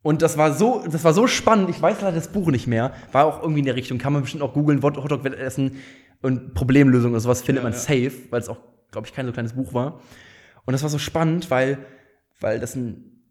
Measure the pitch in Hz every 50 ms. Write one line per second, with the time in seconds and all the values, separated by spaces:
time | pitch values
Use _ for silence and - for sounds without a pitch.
0 | _ 156 151 151 160 156 156 151 156 156 143 135 208 240 254 208 - 170 151 160
1 | 160 165 151 190 240 254 - - - - 226 214 190 170 180 - - 175 208 202
2 | 196 190 165 165 - - - 208 185 165 135 117 - 123 113 113 120 131 - -
3 | - - - 135 147 156 147 - - 165 156 147 139 135 117 127 127 - 131 117
4 | 113 139 143 147 131 120 - 156 143 123 - 147 151 151 147 135 - 143 139 135
5 | 127 - 147 135 131 135 131 - 135 127 - - 135 131 131 - - - - -
6 | _ _ _ _ - 131 131 123 - - - - 131 123 131 143 143 135 127 123
7 | 117 120 120 113 110 120 123 120 - - 135 131 123 117 - - - - 147 127
8 | 123 131 123 - - - - 120 110 - 107 - - _ _ _ _ _ - 107
9 | 107 - - - 131 123 117 123 120 117 117 131 135 - 123 123 123 147 165 -
10 | - - - - - - - - - _ _ _ _ - 131 131 147 151 151 143
11 | 147 - - 165 165 160 160 175 175 - 131 127 131 131 139 139 135 - - _
12 | _ _ _ _ _ _ _ _ - 110 110 117 120 120 - 131 123 113 120 -
13 | - - _ _ _ _